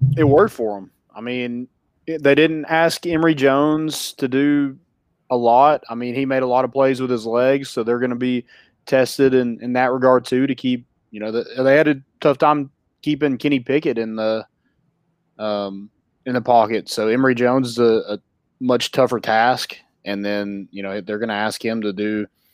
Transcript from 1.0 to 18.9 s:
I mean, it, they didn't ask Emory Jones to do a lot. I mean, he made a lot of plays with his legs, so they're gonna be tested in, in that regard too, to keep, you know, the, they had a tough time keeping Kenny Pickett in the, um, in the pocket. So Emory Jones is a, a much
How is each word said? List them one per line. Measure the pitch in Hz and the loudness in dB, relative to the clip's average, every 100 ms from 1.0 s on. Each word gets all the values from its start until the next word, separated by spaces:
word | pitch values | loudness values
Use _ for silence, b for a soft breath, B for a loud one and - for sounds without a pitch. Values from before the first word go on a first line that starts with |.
| _ | _
I | 104 | -14
mean, | 117 123 123 120 127 _ _ _ - | -8 -6 -6 -8 -12 _ _ _ -10
it, | 160 | -2
they | 143 143 | 2 4
didn't | 160 156 147 | 4 0 -2
ask | 160 165 - 175 | 2 2 0 -2
Emory | 160 165 | 0 2
Jones | 151 135 135 151 156 156 - - | 2 2 4 2 0 -4 -6 -10
to | - 131 | -6 -2
do | 131 143 147 139 135 _ _ _ _ - | 0 2 0 -2 -6 _ _ _ _ -4
a | 123 | 0
lot. | 120 120 143 147 - | 4 6 6 4 -2
I | 117 | -10
mean, | 123 | -6
he | 123 135 | -4 -2
made | 131 | -2
a | 127 | 0
lot | 123 | 0
of | 127 | 0
plays | 135 135 127 | 2 0 0
with | 131 | -2
his | 120 113 | -4 -2
legs, | 117 127 139 135 | 0 2 0 -2
so | - | -4
they're | 110 120 | -2 -2
gonna | 123 | -2
be | 120 127 123 b b b _ | -2 -2 -2 b b b _
tested | - 131 127 - 135 | -2 0 2 2 4
in, | 127 120 113 | 4 0 -4
in | 123 | -4
that | 123 131 | 0 0
regard | 131 131 127 123 | 2 4 4 2
too, | 127 135 | 0 0
to | |
keep, | 131 127 123 - _ _ | -2 -4 -4 -8 _ _
you | 107 | -12
know, | 107 | -6
the, | 113 117 120 | -6 -6 -2
they | 131 143 | 4 4
had | 151 | 4
a | 139 - _ | 0 -6 _
tough | 156 135 | 0 2
time | 151 147 139 _ _ _ | 2 2 -2 _ _ _
keeping | - 147 147 123 | -6 -2 -2 -2
Kenny | 147 139 | -2 -2
Pickett | 120 139 156 113 | 0 -2 -2 -4
in | 113 | -4
the, | 110 110 110 104 _ _ _ _ _ _ _ _ - | -4 -4 -4 -8 _ _ _ _ _ _ _ _ -10
um, | 107 104 101 98 104 _ _ _ | -6 -6 -6 -10 -18 _ _ _
in | 127 | -8
the | 123 | -4
pocket. | 117 120 107 110 - | 2 4 4 0 -6
So | - 110 | -4 0
Emory | 120 131 | 2 2
Jones | 120 123 131 127 | 2 2 0 0
is | 117 | 2
a, | 117 113 - | 2 2 -2
a | 104 _ _ _ - | -8 _ _ _ -6
much | 127 123 - | -2 0 0